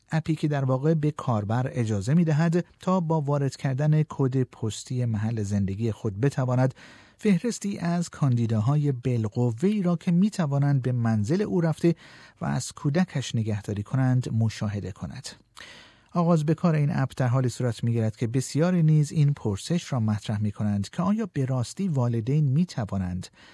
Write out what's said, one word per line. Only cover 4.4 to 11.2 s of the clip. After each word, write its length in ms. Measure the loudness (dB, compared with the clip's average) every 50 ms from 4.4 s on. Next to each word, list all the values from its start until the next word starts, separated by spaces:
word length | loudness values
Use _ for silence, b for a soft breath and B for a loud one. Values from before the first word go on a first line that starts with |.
| 0
پستی 640 | -2 -4 -6 -6 -6 -6 -6 -8 -6 -4 -2 -2
محل 380 | 0 0 0 -2 -2 -2 -2 -2
زندگی 480 | 0 0 0 0 0 -2 -2 -2 -2
خود 300 | -2 -2 -4 -6 -2 0
بتواند 520 | 0 0 0 0 -2 0 2 2 2 2 0 B B B B B B B B B
فهرستی 580 | 0 2 2 2 2 -2 -4 -4 -6 -6 -6 -4
از 320 | -2 -2 -2 -2 -2 -4
کاندیداهای 840 | -4 -2 0 2 2 2 2 0 0 0 2 2 2 2 2 0
بالقوه‌ای 880 | 0 -2 -2 -2 0 0 -2 -2 -2 0 0 0 0 0 0 0 0 0
را 140 | 0 0 -2
که 160 | -2 0 0
می‌توانند 680 | 2 4 2 2 0 -2 -2 0 0 2 2 2 2 2
به 100 | 2 0
منزل 500 | 0 0 2 2 2 2